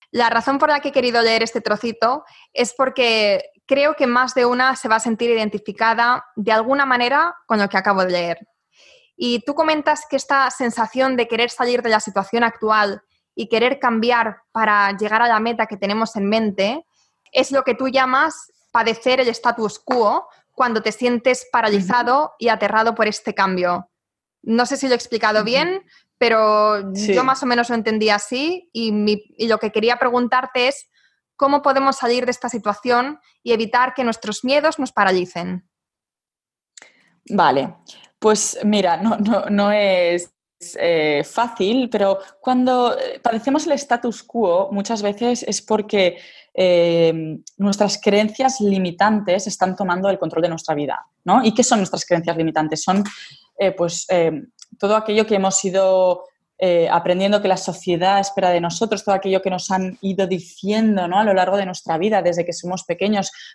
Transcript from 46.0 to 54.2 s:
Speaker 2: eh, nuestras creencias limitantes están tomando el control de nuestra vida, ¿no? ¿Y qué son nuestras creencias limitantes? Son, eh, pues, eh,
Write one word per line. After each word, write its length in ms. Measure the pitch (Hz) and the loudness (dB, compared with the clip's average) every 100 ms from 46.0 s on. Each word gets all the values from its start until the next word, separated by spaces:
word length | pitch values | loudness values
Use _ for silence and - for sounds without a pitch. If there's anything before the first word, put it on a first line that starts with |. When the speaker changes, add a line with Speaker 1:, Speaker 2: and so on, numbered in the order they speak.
| 180 180 - - _ | 2 0 -10 -20 _
Speaker 2:
eh, 840 | - 185 175 170 170 165 160 156 156 - - | 0 2 4 4 4 2 2 -4 -10 -12 -2
nuestras 420 | 202 202 208 - | -2 2 0 0
creencias 600 | 208 202 214 - 262 247 | 2 2 2 0 -2 0
limitantes 840 | 202 190 180 170 208 214 196 190 196 | 0 0 -2 0 2 2 0 -2 -2
están 280 | - 185 185 | -2 -2 -2
tomando 340 | 185 180 196 | -2 0 0
el 80 | 190 | -2
control 260 | 165 165 | -4 -2
de 60 | 170 | -2
nuestra 240 | 165 - 147 | -2 -4 -4
vida, 300 | 143 - - _ 175 | -4 -6 -12 _ 2
¿no? 180 | 220 | 4
¿Y 100 | 220 | 4
qué 100 | 214 | 2
son 160 | 240 220 | 2 2
nuestras 260 | 190 - - | 2 -4 -2
creencias 320 | 170 170 165 | -2 0 -2
limitantes? 440 | 160 156 156 156 | -2 -2 -2 -4
Son, 200 | - 196 202 - - - _ - | -2 -2 -2 -8 -20 -20 _ -4
eh, 120 | 196 | -2
pues, 340 | 185 170 170 - | 0 -4 -4 -2
eh, 220 | 180 | 0